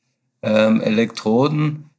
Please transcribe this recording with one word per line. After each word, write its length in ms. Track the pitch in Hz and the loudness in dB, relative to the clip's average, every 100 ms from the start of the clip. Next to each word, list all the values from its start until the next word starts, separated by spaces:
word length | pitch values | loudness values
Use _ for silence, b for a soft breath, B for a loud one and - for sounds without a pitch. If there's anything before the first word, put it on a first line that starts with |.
| _ _ _ _ | _ _ _ _
ähm, 400 | 107 107 110 113 | -2 2 2 2
Elektroden. 1040 | - 110 117 - 110 117 147 151 151 151 - | 0 0 -2 -4 -2 0 0 0 -2 -4 -12